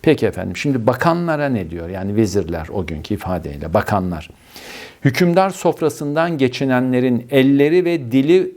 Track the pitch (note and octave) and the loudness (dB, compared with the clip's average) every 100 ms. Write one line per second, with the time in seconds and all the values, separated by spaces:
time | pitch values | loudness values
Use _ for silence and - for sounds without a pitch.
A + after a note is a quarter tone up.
0 | - C#3+ G#2+ F#2 F#2+ F2+ D3 C3 A2 A#2+ | 4 2 0 -2 -8 -4 -2 0 0 2
1 | E3+ E3+ E3+ D3+ C#3+ A#2+ E2 E2+ E2 F#2+ | 0 0 -2 -2 -2 -2 -4 -8 -8 -6
2 | G2 G#2 G#2+ G2 E2 E2+ D#2 - D#2+ D#2 | -2 0 2 0 -2 -6 -6 -8 -6 -8
3 | - G#2 - F2+ D#2 C#2+ D#2 G2+ - G#2 | -6 -6 -4 -6 -6 -10 -2 -2 0 -2
4 | F#2 E2 - - - - - - - - | -2 -6 -12 -20 -20 -20 -18 -18 -18 -2
5 | C#3 B2 F3 E3+ F#3+ F#3 F3 - D#3 - | -2 2 2 4 2 0 -2 0 -2 -2
6 | D3 D3 E3+ D#3 B2+ B2 C3+ B2+ B2+ B2+ | -4 -2 -2 2 0 0 0 0 2 2
7 | B2+ A#2+ A#2+ C#3 C3 C#3 C#3+ F3 F3 E3+ | 2 0 2 2 4 4 4 4 2 -2
8 | B2 C3 C#3 F#3 F#3 | 0 2 4 4 2